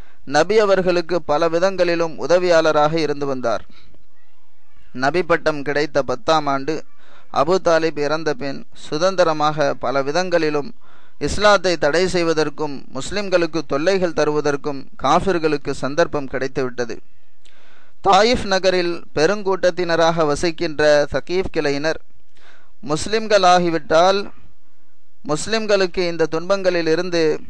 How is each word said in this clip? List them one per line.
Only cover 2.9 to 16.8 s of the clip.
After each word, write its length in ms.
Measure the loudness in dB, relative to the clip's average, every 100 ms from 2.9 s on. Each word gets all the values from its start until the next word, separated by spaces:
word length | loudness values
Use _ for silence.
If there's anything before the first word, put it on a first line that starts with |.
இருந்து 320 | 2 0 -2 -2
வந்தார். 400 | -2 -2 -2 -4 -8 -8 -8 -8 -8 -8 -8 -8 -8 -8 -8 -8
நபி 320 | -2 0 2
பட்டம் 400 | 2 2 2 -2
கிடைத்த 400 | -4 -2 0 0
பத்தாம் 440 | 0 -2 2 2 2
ஆண்டு 360 | -2 -2 -4 -6 -8 -8 -8 -4
அபூ 220 | 0 2 2
தாலிப் 340 | 4 2 2 0
இறந்த 360 | -2 0 -2
பின் 320 | -2 -4 -6 -8
சுதந்திரமாக 1000 | -8 -6 0 0 4 2 2 0 2 0
பல 300 | 0 -2 0
விதங்களிலும் 680 | 0 -2 0 0 2 0 -4 -8 -8 -8 -8 -4
இஸ்லாத்தை 580 | -2 2 4 4 2 0
தடை 300 | 2 2 2
செய்வதற்கும் 800 | 2 2 2 0 -2 -6 -6 -8
முஸ்லிம்களுக்கு 680 | -8 -6 -4 0 0 2 -2 -2
தொல்லைகள் 460 | 0 2 2 0
தருவதற்கும் 760 | 0 0 2 0 -2 -4 -6 -8 -2
காஃபிர்களுக்கு 680 | 2 2 2 0 0 0 -2
சந்தர்ப்பம் 560 | -4 -2 0 0 0 -4
கிடைத்துவிட்டது. 680 | -4 -4 -4 -4 -4